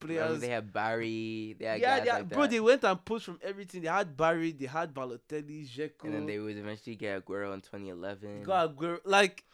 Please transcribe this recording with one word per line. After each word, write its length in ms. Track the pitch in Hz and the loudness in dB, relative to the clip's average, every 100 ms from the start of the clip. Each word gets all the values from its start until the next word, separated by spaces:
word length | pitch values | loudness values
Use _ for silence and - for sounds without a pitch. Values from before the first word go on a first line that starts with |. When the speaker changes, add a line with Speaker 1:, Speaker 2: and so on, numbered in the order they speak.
Speaker 1:
Remember 200 | 151 165 160 | -4 0 0
Speaker 2:
players. 160 | 156 | 0
Speaker 1:
they 80 | 123 | 0
had 240 | 117 107 | -2 -2
Barry. 840 | 104 110 113 113 110 110 110 110 - | -2 0 0 0 -2 -4 -6 -8 -6
They 80 | 110 | -2
had 140 | 110 | 2
Speaker 2:
Yeah, 180 | 247 269 | 4 4
Speaker 1:
guys 60 | 240 | 2
Speaker 2:
yeah, 60 | 233 | 0
Speaker 1:
like 140 | 185 | 0
Speaker 2:
bro, 120 | 240 | 2
Speaker 1:
that. 100 | 285 | 4
Speaker 2:
they 80 | 233 | 6
went 240 | 220 269 | 8 8
and 220 | 214 190 - | 6 2 -2
pushed 200 | 226 - | -4 -4
from 140 | 170 | -8
everything. 400 | 185 196 190 185 | -8 -8 -10 -6
They 40 | 160 | 0
had 300 | 190 185 135 | 0 0 2
Barry, 340 | 160 165 165 | 2 4 0
they 140 | 147 131 | -4 -6
had 280 | 160 170 | -4 -4
Balotelli, 720 | 135 127 120 - 151 147 151 135 | -6 -8 -8 -8 -8 -8 -12 -10
Dzeko. 340 | 123 151 - | -8 -8 -8
Speaker 1:
And 100 | 156 | -6
then 120 | 101 101 | -4 -4
they 140 | 104 | -4
would 180 | 107 104 | -4 -6
eventually 380 | 104 110 - 104 | -8 -8 -10 -6
get 260 | 104 98 95 | -4 -4 -4
Aguero 280 | 98 101 | -4 -4
in 80 | 98 | -6
twenty 280 | - 101 98 | -10 -12 -10
eleven. 500 | 87 95 101 104 104 | -8 -8 -8 -10 -8
Speaker 2:
They 60 | 131 | 0
got 300 | 185 165 139 | 2 2 0
Aguero. 240 | 170 175 196 | -4 -4 4
Like, 380 | 196 190 - _ | 6 6 0 _